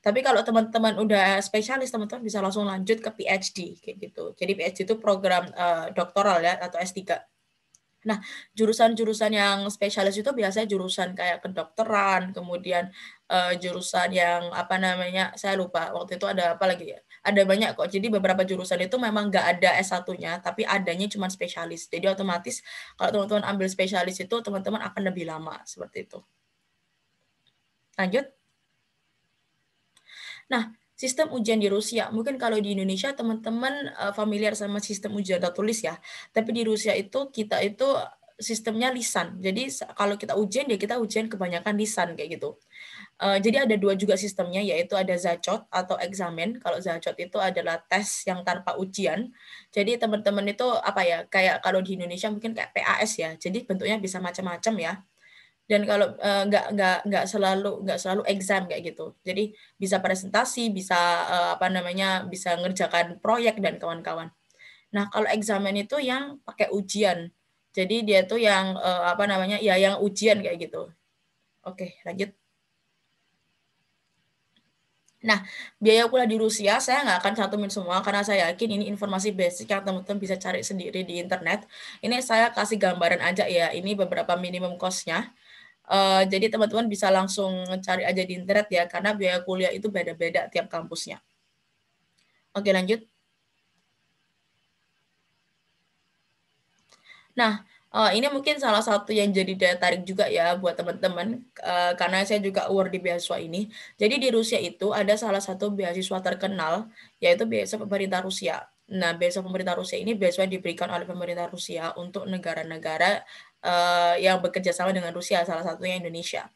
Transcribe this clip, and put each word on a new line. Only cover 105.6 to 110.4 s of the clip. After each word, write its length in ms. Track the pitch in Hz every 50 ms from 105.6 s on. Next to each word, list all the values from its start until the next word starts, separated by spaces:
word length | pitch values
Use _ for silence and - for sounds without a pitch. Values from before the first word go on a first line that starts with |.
| 208 208
beasiswa 480 | 202 196 190 175 175 185 185 - 196 185 185
terkenal, 640 | 185 180 185 190 196 196 180 160 156 170 202 226 - - - - - _ _
yaitu 240 | 185 175 175 208 226
beasiswa 400 | 226 226 214 196 190 - 214 214
pemerintah 400 | 196 202 196 196 190 190 180 185
Rusia. 400 | 190 196 - 190 165 - - - _ _ _ _ _
Nah, 240 | - 185 180 170
beasiswa 320 | 165 170 175 175 180 190 185
pemerintah 320 | 185 185 185 185 180 175
Rusia 240 | 180 185 185 - -
ini 160 | - 214 233
beasiswa 320 | 196 190 180 175 -